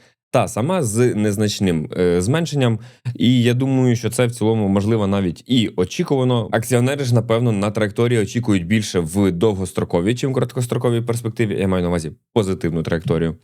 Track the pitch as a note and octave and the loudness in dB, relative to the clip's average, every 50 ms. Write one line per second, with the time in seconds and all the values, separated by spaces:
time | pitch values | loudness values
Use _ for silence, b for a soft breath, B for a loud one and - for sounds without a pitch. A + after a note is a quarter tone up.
0 | b b b b _ _ - B2+ G#2 - - G#2 A2+ D#3+ F#3+ F#3 C#3+ G#2+ G2 A2+ | b b b b _ _ 0 0 0 0 -2 -4 -2 -2 -2 -2 -2 -2 0 2
1 | B2 A#2+ F2 G#2 G#2+ G#2+ G2 G#2 G#2+ G2+ - - G2+ F#2 E2+ D#2+ D2+ - - - | 2 2 2 0 0 -2 0 0 -2 -2 0 0 0 0 0 0 -2 -4 -2 0
2 | F2+ F2 E2+ F2+ F2+ G#2+ C#3+ E3 E3+ - C#3+ C#3+ B2+ A#2+ A2+ G#2+ B B B B | 2 2 2 2 0 0 0 0 -2 -2 -2 0 2 2 0 -2 B B B B
3 | B B2 A#2+ - - A#2+ C3 B2 A#2 A#2+ A#2+ B2 C3+ C3+ C3+ C3 B2+ B2+ A#2+ A#2 | B -10 -4 0 2 4 4 4 4 2 2 2 0 0 2 2 4 4 2 2
4 | - G#2+ - - B2+ A#2 A#2+ - G#2+ A2 A2+ A2+ G#2 G2 G2 G2+ G2 G#2+ A#2 A2 | 0 -4 0 0 0 0 0 0 0 0 2 2 2 2 2 2 2 2 0 0
5 | G2+ G2 G2 G2+ F#2+ F2+ D#2+ - - - B2 C3 G#2+ - - - F#2 - - - | 0 0 0 0 0 -2 -4 -6 -4 -2 0 2 2 0 0 -2 -2 -2 -2 -6
6 | F3+ - D3 C3 B2+ B2+ B2 A#2 G#2+ - - A2+ A#2 - B2+ A#2+ B2 C3 C#3+ C#3 | -2 0 0 0 2 2 0 0 -2 0 -2 -2 0 2 0 2 2 2 0 -2
7 | C#3 B2 A#2+ A#2 G#2+ A#2 A2+ A#2 B2 A#2+ A2 G2 G2+ G#2+ G2+ A2+ G#2+ G2 G#2 - | -2 2 2 2 2 2 0 2 2 2 0 0 0 -2 0 -2 -2 -2 0 0
8 | A#2+ A#2+ A#2+ A2+ G2+ G2 - A#2+ A#2+ A#2+ G#2 F#2+ E2+ E2+ A2 A2 G#2 - - F#2 | 0 2 2 0 0 0 -2 -4 0 2 0 0 2 2 0 0 0 0 -2 -2
9 | E2 D#2 E2+ G2+ G2+ F#2+ F2 E2+ F2 A2 G2+ F#2 F#2+ F#2 - - - - - F2 | -2 0 0 2 2 2 2 2 2 0 2 0 -4 -4 -4 -4 -4 0 0 0
10 | E2+ G#2 B2 B2+ - C3+ C3 C3 A#2+ A#2+ - C#3 B2 A#2+ - B2 B2+ B2 A#2 A#2 | 0 0 0 0 -2 -2 0 -2 -2 -2 -4 -6 -4 -2 -4 -2 0 0 0 0
11 | A#2 A#2+ A#2 A#2+ - A2 G#2 - A#2+ G#2 F2+ - F#2+ F#2+ F#2+ F#2 F2 F2 F2 E2+ | -2 -2 -4 -4 -4 -6 -2 -2 -2 -2 0 -2 0 0 0 0 0 0 0 -2
12 | D#2 D#2 - _ _ _ - A#2+ G2+ F#2+ F#2+ - - E2+ D#2+ E2 D#2+ E2+ E2+ D#2+ | -4 -6 -12 _ _ _ -2 0 0 0 -2 -2 -2 -2 -2 -2 -2 -2 -2 -2
13 | D#2+ - E2+ D#2+ E2+ D#2+ D#2 - | 0 0 0 0 0 -2 -4 -8